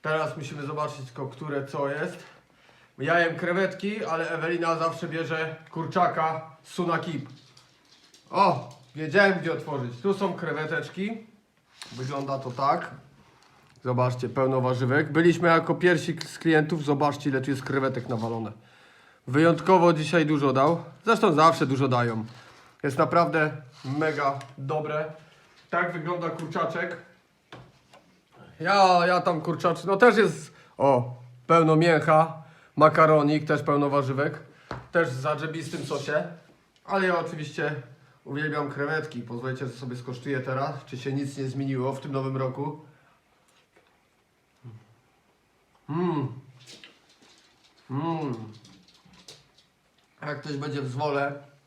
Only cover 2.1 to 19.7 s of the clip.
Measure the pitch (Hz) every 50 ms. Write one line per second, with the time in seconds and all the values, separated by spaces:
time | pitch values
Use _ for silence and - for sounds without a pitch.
2.1 | - - - - - - _ _ _ _ _ _ _ _ _ _ _ - 135 151
3.1 | 170 175 170 170 165 - 180 170 175 185 190 180 185 - 196 202 214 220 - -
4.1 | 165 160 165 160 165 160 156 165 175 170 170 165 165 156 165 165 156 - 180 156
5.1 | 147 160 160 135 165 160 160 156 160 - - - - 165 165 - - 185 175 175
6.1 | 175 170 156 156 160 160 - - - _ _ - - - 175 165 165 156 160 180
7.1 | 156 131 123 - - - - _ _ _ _ _ _ _ _ _ _ _ _ _
8.1 | _ - _ _ - 185 202 190 160 127 - - - - _ _ _ 143 156 151
9.1 | 139 196 202 190 185 170 143 160 143 135 - 160 147 131 123 120 - - - 196
10.1 | 196 196 202 185 175 - 170 156 147 151 156 156 165 151 135 - - 180 190 214
11.1 | 226 208 - - _ _ _ _ _ _ _ _ _ - - - 113 120 131 131
12.1 | 143 139 139 135 139 131 - 127 120 - 139 139 156 170 - - - - - -
13.1 | _ _ _ _ _ _ _ _ _ _ _ _ _ - _ 127 123 123 127 127
14.1 | 123 123 127 117 120 139 131 131 135 131 123 127 127 123 131 120 131 147 156 156
15.1 | 143 156 170 175 170 170 175 175 165 165 165 - 165 135 180 180 175 156 - -
16.1 | 165 - - - - - - 165 160 151 151 151 175 160 147 139 147 139 151 147
17.1 | 139 - - 143 135 131 127 143 139 127 - - - 139 135 135 127 131 120 -
18.1 | 127 110 113 117 117 117 113 104 104 - - _ _ _ - _ _ _ _ _
19.1 | _ _ _ - 123 143 165 170 165 165 - -